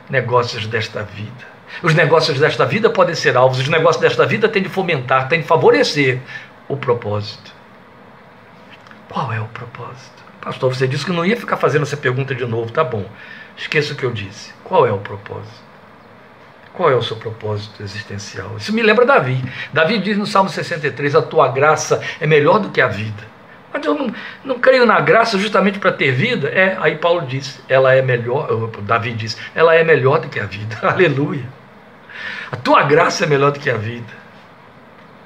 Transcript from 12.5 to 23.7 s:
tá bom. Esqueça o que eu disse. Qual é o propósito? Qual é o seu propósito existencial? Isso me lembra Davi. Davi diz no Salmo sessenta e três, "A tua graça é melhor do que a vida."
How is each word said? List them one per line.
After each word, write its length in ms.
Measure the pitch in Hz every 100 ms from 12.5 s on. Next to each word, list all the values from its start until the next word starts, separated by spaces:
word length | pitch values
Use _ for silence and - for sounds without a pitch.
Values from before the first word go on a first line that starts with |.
| 113 113
tá 140 | -
bom. 200 | 156 113 92 - - - - -
Esqueça 380 | - 156 147
o 20 | 139
que 80 |
eu 80 | 127
disse. 400 | 107 98 - - -
Qual 240 | - 180 120
é 60 |
o 60 | 101
propósito? 680 | 104 101 - 101 107 - - - - - - - - - - - -
Qual 160 | - 170
é 60 |
o 80 | 123
seu 140 | 107 110
propósito 680 | 113 107 107 104 104 -
existencial? 720 | 104 104 - 101 - - 101 104
Isso 160 | 147
me 80 | 220
lembra 240 | 214 220
Davi. 380 | - 170 131 131 127 - -
Davi 260 | 143 160 226
diz 180 | 185 202
no 80 |
Salmo 240 | 202 196 190
sessenta 380 | 185 147 165 147
e 60 |
três, 200 | - 143 160
"A 40 |
tua 280 | - 160 131
graça 520 | 131 147 156 - 135 - -
é 60 | 151
melhor 340 | 151 143 202
do 100 | 196
que 100 | 156
a 60 | 127
vida." 380 | 101 110 104 - - - - -